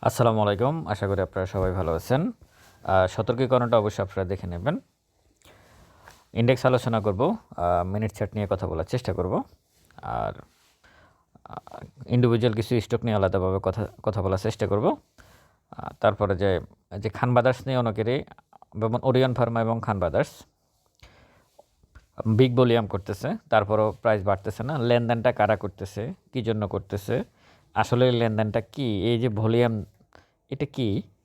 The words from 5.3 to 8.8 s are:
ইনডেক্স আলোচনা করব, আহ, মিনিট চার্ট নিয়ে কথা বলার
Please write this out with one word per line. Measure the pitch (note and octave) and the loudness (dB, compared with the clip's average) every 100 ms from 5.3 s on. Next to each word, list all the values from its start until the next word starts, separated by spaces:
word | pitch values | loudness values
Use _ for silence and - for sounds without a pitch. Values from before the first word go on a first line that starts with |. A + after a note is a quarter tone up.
| _ _ _ _ - - _ - - _ | _ _ _ _ -20 -20 _ -20 -20 _
ইনডেক্স | - A#2 C3 C3+ | 0 2 4 4
আলোচনা | B2+ B2 A2+ | 2 2 0
করব, | G#2 G2 | 0 0
আহ, | C#3+ A3+ _ - F2 F2 | 0 -2 _ -4 0 2
মিনিট | F2+ G2+ A2 | 0 -2 -4
চার্ট | - G#2 | -4 -6
নিয়ে | G#2 G2+ | -4 -2
কথা | G2 F2+ | -2 -2
বলার | E2+ | -4